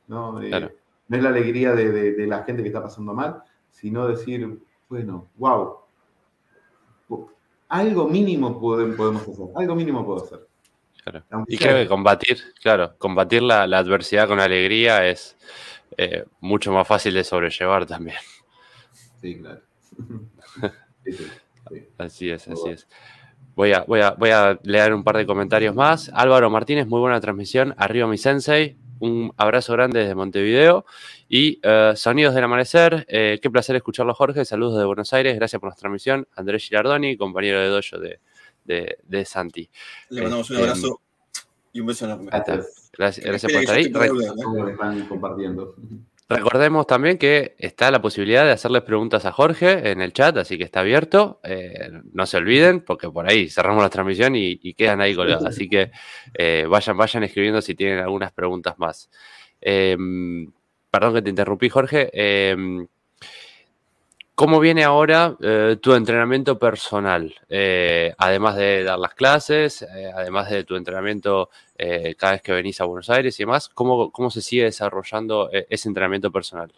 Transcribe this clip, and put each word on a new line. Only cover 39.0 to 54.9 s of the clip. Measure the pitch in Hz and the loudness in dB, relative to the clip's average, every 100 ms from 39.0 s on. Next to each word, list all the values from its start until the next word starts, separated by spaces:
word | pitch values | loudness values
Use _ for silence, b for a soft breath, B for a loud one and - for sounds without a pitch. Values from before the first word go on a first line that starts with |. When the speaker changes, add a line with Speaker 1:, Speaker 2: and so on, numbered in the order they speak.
Speaker 2:
de | - 95 | -8 -6
Santi. | 98 95 87 85 82 B B B B | -6 -6 -8 -10 -18 B B B B
Speaker 3:
Le | 123 | -8
mandamos | 113 120 117 | -4 -4 -4
un | 127 | -2
Speaker 2:
Este, | 117 | 0
Speaker 3:
abrazo | 92 90 - _ _ _ - - _ _ | 0 -4 -8 _ _ _ -18 -18 _ _
y | 120 | -10
un | 117 | -8
beso | 117 | -6
enorme. | 110 104 98 | -8 -10 -6
Speaker 2:
ahí | 107 | -6
está. | 113 123 | -4 -6
Speaker 1:
Gracias. | - - _ | -8 -16 _
Speaker 2:
Gracias, | - 98 95 | -4 -4 -4
Speaker 3:
Que | - | -6
Speaker 2:
gracias | 101 110 | -4 0
por | 147 | 0
Speaker 3:
espere | |
Speaker 2:
estar | 110 113 | 2 2
Speaker 3:
que | |
Speaker 2:
ahí. | |
Speaker 3:
yo | 156 | 2
tenga | 117 | 2
Speaker 2:
Re- | 117 | 2
Speaker 3:
dudas, | 127 107 107 | 0 -4 -6
¿no? | |
Speaker 1:
Cómo | 113 110 | -6 -6
lo | 101 | -6
están | 101 104 104 98 | -6 -6 -6 -8
compartiendo. | 95 95 95 98 92 95 - 113 107 - _ - | -8 -8 -8 -8 -8 -12 -16 -20 -20 -20 _ -4
Speaker 2:
Recordemos | 113 104 131 151 160 143 | 0 2 4 4 2 2
también | 127 147 180 | 2 2 2
que | 139 147 135 - | 2 2 0 -8
está | 90 - 123 | -12 0 2
la | 131 | 4
posibilidad | 107 104 101 120 | 0 -2 2 4
de | 151 | 6
hacerles | 117 117 120 | 4 2 0
preguntas | - 110 113 107 98 | 0 0 2 0 0
a | |
Jorge | 87 151 165 180 190 117 | 2 2 4 2 2 0
en | 92 | -2
el | 92 | -2
chat, | - 147 147 | 2 2 2
así | - 92 | -2 -6
que | |
está | - 92 | -6 -2
abierto. | 95 135 160 196 208 - | 2 2 4 2 2 -2
Eh, | - 92 92 - - 80 - | -10 -10 -10 -14 -14 -16 -10
no | 92 92 | -6 -2
se | 92 | 0
olviden, | 87 131 170 180 | 4 6 6 4
porque | - 87 87 | 0 -6 -6
por | 78 87 | -4 2
ahí | 107 85 | 4 4
cerramos | - 87 107 | 0 2 4
la | 98 | 2
transmisión | 98 95 95 127 | 2 -2 0 2
y, | 127 95 92 | 2 -2 -4
y | 90 | -8
quedan | - 110 | 0 2